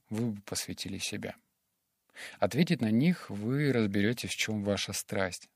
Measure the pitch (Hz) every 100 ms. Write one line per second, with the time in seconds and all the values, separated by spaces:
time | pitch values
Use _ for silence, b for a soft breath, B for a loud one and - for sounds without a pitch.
0 | - 110 120 101 - - - 87 - 101
1 | - 101 - - _ _ _ _ _ _
2 | _ B B B 101 131 170 170 110 113
3 | 160 175 - 101 107 139 147 123 107 101
4 | 101 123 98 - - 107 101 98 - 101
5 | - 101 95 - -